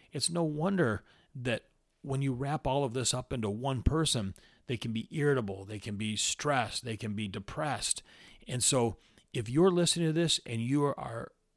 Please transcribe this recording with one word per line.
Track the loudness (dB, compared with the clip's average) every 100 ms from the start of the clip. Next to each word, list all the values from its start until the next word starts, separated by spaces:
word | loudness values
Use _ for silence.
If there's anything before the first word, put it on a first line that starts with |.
| -10
it's | -2 0
no | 0
wonder | 0 0 0 4 2 2 -6 -20 _
that | -6 -2 -4 _ _ _ _
when | -4 0
you | 0
wrap | 0 -2 -2 0
all | 2
of | 2
this | 0 0
up | -2 -4
into | -2 -2
one | 0 -2 2
person, | 2 4 2 0 -2 -8 -18 _ -6
they | -4
can | -2
be | -4 -4
irritable, | 0 2 2 0 -6
they | -8 -10
can | -6 -4
be | -2 0
stressed, | -2 0 0 2 0 -4
they | -6 -6
can | -4
be | -4 -4
depressed. | -6 -8 -4 -2 -2 -2 -2 -4 -20 -20 -20 -8
And | 0
so | 2 4 2 -2 _ -20 _
if | -8 0
you're | 4 4
listening | 4 2 2 2
to |
this | 2 2 0
and | 0 -2
you | 2 2
are | 2 0 -6 -8 -10 _ _